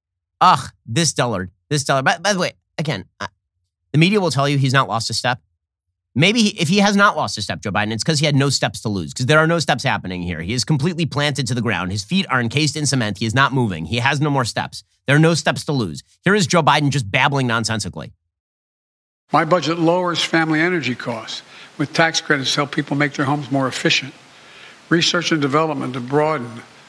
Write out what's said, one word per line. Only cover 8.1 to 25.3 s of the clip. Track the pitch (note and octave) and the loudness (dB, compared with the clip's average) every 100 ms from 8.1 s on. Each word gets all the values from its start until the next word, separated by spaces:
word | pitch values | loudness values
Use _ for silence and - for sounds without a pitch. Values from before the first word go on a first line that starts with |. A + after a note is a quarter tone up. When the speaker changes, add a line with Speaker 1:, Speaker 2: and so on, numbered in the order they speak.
| D3 | 0
Speaker 1:
he | D3+ | 2
had | C#3 | 2
no | C#3+ | 2
steps | - C#3 - | 0 -2 -4
to | A2 | -4
lose, | G2 D2+ | -4 -6
'cause | - B2+ | -4 2
there | D#3 | 4
are | D#3+ | 4
no | E3+ | 2
steps | C#3+ C#3+ | 0 -2
happening | B2+ G#2 F#2 F2+ | -2 -2 -4 -6
here. | F2 D#2+ | -6 -6
He | F2 | -4
is | B2 | -4
completely | - D3+ E3 D#3+ D#3 | 0 0 0 -2 -4
planted | D3 D3 C#3+ B2+ | -2 -2 -2 -4
to | B2 | -2
the | |
ground. | A#2 F2+ F2+ | -2 -2 -4
His | G#2 | -6
feet | - F#3 F#3 | -2 -2 0
are | B2+ | 0
encased | A2+ C#3+ D#3 D#3 | 0 0 0 -2
in | D3 | -2
cement. | C3+ G#2 G2+ | 0 -2 -2
He | A2+ | 0
is | |
not | C3 C3+ | 2 2
moving. | C3+ A2+ D#2+ D#2+ | 2 0 -2 -4
He | A#2 | -2
has | C3 D3 | 0 0
no | D3+ | 0
more | C#3 A#2 | 0 -2
steps. | - - - - _ - | -4 -8 -10 -20 _ 2
There | D3 | 4
are | |
no | D#3+ | 4
steps | D#3+ D#3+ C#3 - | 4 0 -2 -2
to | |
lose. | C#3 F#2+ C#2 - _ | -2 -4 -6 -16 _
Here | F3+ G#3 | 0 2
is | D3 | 2
Joe | F3 | 2
Biden | D3+ D3 C#3+ | 4 4 2
just | C#3 G2 | 0 -2
babbling | C3 C#3+ C#3 B2+ | 0 2 2 0
nonsensically. | A#2 A2 A2 G2 D2+ B1 - _ _ _ _ _ _ _ _ _ _ _ | 0 -2 -4 -6 -10 -16 -20 _ _ _ _ _ _ _ _ _ _ _
Speaker 2:
My | D3 D#3+ | 0 2
budget | F3+ D3 E3+ | 2 2 0
lowers | D#3+ F3+ F3+ D#3 | 2 2 0 -2
family | - E3 D#3+ D#3 | 0 0 2 2
energy | F3 F3 B2+ | 0 0 -4
costs | A#2+ B2 A2+ A2 - - - - - | -6 -8 -8 -10 -14 -16 -20 -12 -6
with | C#3+ | -2
tax | - E3 D#3+ | 0 0 0
credits | - D3 B2 | 0 -2 0
to | - | -2
help | C#3+ | -2
people | - C#3+ C#3+ | -4 -2 -2
make | D3 | -2
their | D3 C#3 | -2 -2
homes | D3 B2 | -2 -2
more | C#3 B2+ | -2 -2
efficient. | - E3 - C3+ - - - - - - - - | -2 0 0 -4 -14 -20 -20 -20 -20 -20 -20 0
Research | E3+ D3+ F3 - | 0 2 0 0